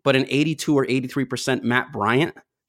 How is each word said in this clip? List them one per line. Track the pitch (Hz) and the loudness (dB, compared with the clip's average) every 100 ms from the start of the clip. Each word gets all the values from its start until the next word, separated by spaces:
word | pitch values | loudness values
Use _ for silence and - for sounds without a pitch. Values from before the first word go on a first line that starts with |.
but | 139 131 | 0 2
an | - | 2
eighty-two | 135 156 151 - 143 | 0 0 -2 0 2
or | 123 | 2
eighty-three | 131 127 143 127 | 0 -2 -4 -4
percent | 123 - 127 | -4 -2 -2
Matt | 117 123 - | 0 0 -2
Bryant | 107 101 127 156 - _ _ | -2 0 2 0 -4 _ _